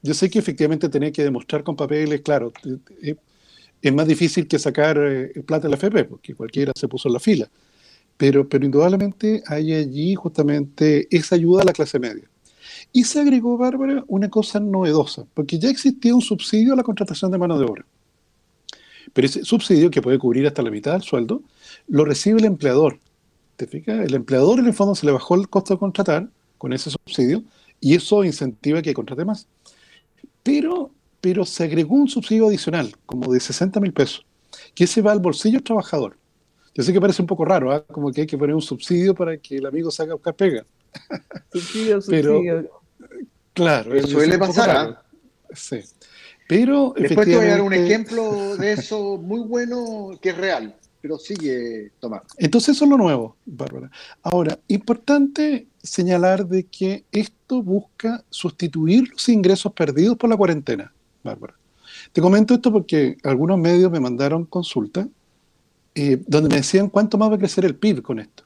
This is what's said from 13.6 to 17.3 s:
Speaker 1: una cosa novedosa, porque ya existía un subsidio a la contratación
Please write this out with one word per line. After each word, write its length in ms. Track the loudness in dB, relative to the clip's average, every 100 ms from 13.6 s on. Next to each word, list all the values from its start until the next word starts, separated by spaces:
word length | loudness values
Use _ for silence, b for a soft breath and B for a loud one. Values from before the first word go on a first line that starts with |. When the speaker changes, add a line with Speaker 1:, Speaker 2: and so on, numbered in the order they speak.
| -2 -2 -2 -4 -2
Speaker 1:
una 220 | -4 0
cosa 300 | -2 -2 -4
novedosa, 680 | -2 0 2 2 0 -6 -12
porque 260 | -8 -6 -2
ya 100 | -2
existía 460 | 0 0 2 2 2
un 60 |
subsidio 520 | 2 -4 -2 2 2
a 20 | 2
la 60 |
contratación 480 | -2 -4 -6 -4 -4